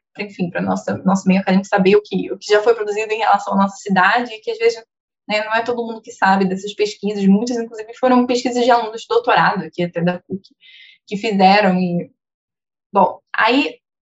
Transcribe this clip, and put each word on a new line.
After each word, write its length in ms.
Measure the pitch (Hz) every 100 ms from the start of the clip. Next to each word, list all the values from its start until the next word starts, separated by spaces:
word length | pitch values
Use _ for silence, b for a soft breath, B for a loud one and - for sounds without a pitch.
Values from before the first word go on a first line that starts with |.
| _
pra, 100 | - 202
enfim, 240 | - 175
pra 120 | 175
nossa, 360 | 190 190 - 196
nosso 300 | 190 190 190
meio 120 | 190
acadêmico 280 | 196 190 196
saber 280 | 202 185 415
o 60 |
que, 280 | - 185 359
o 60 | 381
que 140 | -
já 100 | 415
foi 140 | 480 -
produzido 360 | 415 208 214
em 80 | 220
relação 340 | - 202 202
à 40 | 196
nossa 200 | 196 -
cidade, 540 | - 190 190 233 240
e 100 | 220
que 100 | -
às 60 | 220
vezes, 240 | 226 226 - _ _ _ -
né, 160 | 214 214
não 100 | 226
é 80 |
todo 200 | 233 240
mundo 180 | 226 226
que 100 | -
sabe 340 | - 190 196 185
dessas 280 | 190 208 -
pesquisas, 500 | 208 - 202 202 196
muitas, 320 | 202 247 240
inclusive, 340 | 226 226 214 -
foram 320 | 254 247 247
pesquisas 360 | 247 254 240
de 60 | 240
alunos 320 | 240 214 226
de 60 | -
doutorado, 560 | 453 - 196 165 202
aqui 180 | 160 -
até 200 | 175 170
da 180 | 175 180
puc, 220 | - 190 - _ B B B B _
que 100 | 196
fizeram, 640 | 226 196 190 208 202 180
e, 320 | 180 175 - _ _ _ _ _ _ _ _
bom, 260 | 202 185 - _
aí, 460 | - 220 269 302 - _ _ _